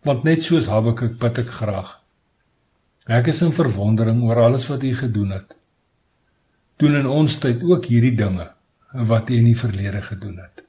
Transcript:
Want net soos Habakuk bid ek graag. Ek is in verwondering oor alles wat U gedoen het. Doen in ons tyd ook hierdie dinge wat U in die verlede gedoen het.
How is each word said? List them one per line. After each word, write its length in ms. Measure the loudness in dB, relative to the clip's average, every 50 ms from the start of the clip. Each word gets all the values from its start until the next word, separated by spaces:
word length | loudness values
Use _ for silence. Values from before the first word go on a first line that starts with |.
| _
Want 200 | -2 -2 0 2
net 180 | 2 2 2 2
soos 240 | 0 0 0 0
Habakuk 520 | 2 0 0 2 2 0 0 -2 -4 -4 -2
bid 200 | -4 -2 -2 -2
ek 120 | -6 -6
graag. 500 | -6 -8 -6 -6 -6 -6 -8 -12 -16 _ _ _ _ _ _ _ _ _ _ _ _ _ _ _ _ _ _ _ _ _ _
Ek 200 | 0 0 2 2 2 0
is 100 | 2 0
in 100 | 0 2
verwondering 680 | 2 0 0 0 0 0 0 2 2 2 2 2 2 2
oor 220 | 2 2 4 4
alles 240 | 4 4 2 -2 -4
wat 140 | -6 -4 -4
U 100 | -4 -4
gedoen 360 | -2 -4 -4 -2 -2 -2 -2
het. 260 | -4 -8 -10 _ -20 _ _ _ _ _ _ _ _ _ _ _ _ _ _ _ _ _ _ _ _ _ _ _ _ _
Doen 160 | 2 2 4
in 120 | 2 0
ons 320 | 0 0 2 2 0 0 -2
tyd 240 | -2 -2 -2 -2 2
ook 240 | 2 2 0 2 0
hierdie 240 | 2 2 4 2 2
dinge 360 | 0 -2 -2 -2 -6 -8 -10 -16 _ _ _ _ _ _ _ -8
wat 380 | -6 -2 0 0 0 0 0
U 40 | 2
in 100 | 4 4
die 140 | 4 4 2
verlede 440 | 0 -6 -4 -4 -6 -6 -6 -8 -8
gedoen 360 | -10 -12 -12 -10 -12 -14 -14
het. 260 | -18 -20 _ -20 -20